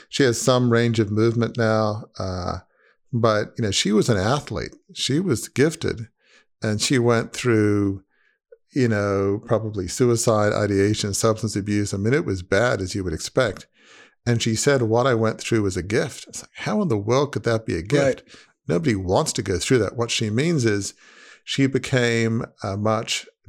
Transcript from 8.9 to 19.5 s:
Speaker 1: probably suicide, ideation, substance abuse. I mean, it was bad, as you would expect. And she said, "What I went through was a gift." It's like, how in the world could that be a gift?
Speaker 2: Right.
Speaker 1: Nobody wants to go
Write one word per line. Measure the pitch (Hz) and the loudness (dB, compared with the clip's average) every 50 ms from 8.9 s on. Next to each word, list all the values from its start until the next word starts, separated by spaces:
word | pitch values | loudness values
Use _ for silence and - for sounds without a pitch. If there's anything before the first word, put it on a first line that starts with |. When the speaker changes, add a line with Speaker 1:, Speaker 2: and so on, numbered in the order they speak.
| 110 104 101 101 98 98 98 98 101 107 - | 2 0 0 0 0 0 0 0 -2 -2 -2
Speaker 1:
probably | - - 107 110 110 104 104 90 87 | -2 -2 -2 -2 -4 -6 -6 -6 -6
suicide, | - - 127 120 120 113 - - 110 107 104 104 - | -2 0 2 2 2 2 2 2 2 4 2 2 2
ideation, | 98 104 101 101 98 98 104 107 - - 104 98 | 0 0 2 2 4 4 2 2 0 -2 -4 -4
substance | - - 113 107 98 - 107 - | 0 0 0 0 0 -2 -4 -4
abuse. | 107 95 104 104 104 101 101 - | -4 -4 -2 -2 -2 -2 -2 -4
I | |
mean, | 98 98 110 131 | -2 0 0 0
it | 156 175 | 0 0
was | 147 98 90 90 | -2 -4 -6 -2
bad, | - 95 98 117 123 123 104 95 | 0 0 2 2 2 0 -2 -4
as | 90 - | -6 -6
you | 101 92 | -6 -4
would | 90 82 | -4 -6
expect. | 85 - - - 135 131 110 92 - - - _ _ _ _ - - - _ _ _ _ | -6 -8 -4 -2 0 0 0 -2 -6 -12 -20 _ _ _ _ -20 -20 -20 _ _ _ _
And | 120 120 113 - | -2 0 0 0
she | 120 110 | 0 -2
said, | 104 - 143 139 135 123 | 0 2 2 4 4 2
"What | 107 110 117 123 | 2 2 2 4
I | 139 123 | 2 2
went | 110 113 110 - - | 2 2 0 -2 -4
through | - - 120 110 104 | -4 0 0 2 2
was | 98 92 95 | 0 -2 -4
a | 82 | -4
gift." | 98 104 135 170 135 - - - - | -2 0 -2 -2 -2 -6 -12 -18 -16
It's | - - - | -16 -16 -16
like, | - _ | -16 _
how | - - - 208 214 208 | -10 -6 -4 -2 -2 0
in | 170 | 0
the | 117 104 | 0 -2
world | 101 110 120 135 147 143 - | 0 0 0 0 0 0 -4
could | 120 - | -4 -2
that | 117 113 110 110 | -2 -2 -2 -2
be | - 104 85 | -4 -6 -6
a | 80 | -4
gift? | 107 139 143 139 135 127 - - _ | 0 0 2 2 2 0 -2 -8 _
Speaker 2:
Right. | - - - _ _ _ _ - | -20 -20 -20 _ _ _ _ -2
Speaker 1:
Nobody | 156 175 165 147 107 | -2 0 0 0 0
wants | 98 95 90 92 120 - - - | 0 0 0 2 2 2 0 -2
to | - 107 | -4 -2
go | 98 | -2